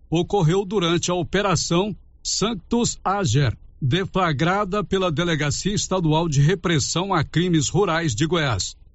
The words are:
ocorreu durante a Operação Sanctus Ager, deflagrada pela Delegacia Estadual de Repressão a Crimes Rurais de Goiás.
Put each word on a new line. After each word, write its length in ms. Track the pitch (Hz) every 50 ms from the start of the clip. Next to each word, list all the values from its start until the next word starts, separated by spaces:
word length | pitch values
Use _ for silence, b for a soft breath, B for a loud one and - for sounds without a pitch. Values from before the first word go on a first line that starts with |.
| - -
ocorreu 560 | 156 175 170 - 202 202 165 151 180 196 208
durante 440 | 180 220 196 175 165 170 165 - 175
a 40 | 180
Operação 800 | 180 160 - - 190 202 196 170 - - - 170 175 202 220 175 - - - - - -
Sanctus 760 | - - - 185 226 240 170 - - 233 240 226 - - - -
Ager, 540 | 185 196 208 196 127 110 147 143 110 - - - - - -
deflagrada 1000 | 156 123 147 185 190 170 - 190 185 165 147 123 165 175 190 202 208 185 196 208 180
pela 280 | - 190 196 185 180
Delegacia 640 | 151 143 175 175 165 156 151 143 - - - 185 208
Estadual 540 | 185 - - 185 190 165 151 151 160 175 165
de 140 | 139 143
Repressão 720 | 143 156 196 - - 180 165 139 - - - 165 190 202 185
a 100 | 156 123
Crimes 460 | - - 156 180 185 170 156 135 -
Rurais 440 | - 175 202 180 160 165 170 151 110
de 140 | 107 160 156
Goiás. 480 | 180 165 151 135 110 90 - - - - - - -